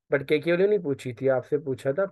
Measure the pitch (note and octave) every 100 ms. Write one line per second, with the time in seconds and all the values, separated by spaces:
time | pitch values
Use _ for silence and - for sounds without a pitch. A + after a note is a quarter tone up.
0 | _ C#3 C#3 D3+ D#3+ F3 G3 G#3 D#3+ C3+
1 | C3 A#2 C3 B2+ - D3 D#3 B2+ C3+ D3+
2 | G3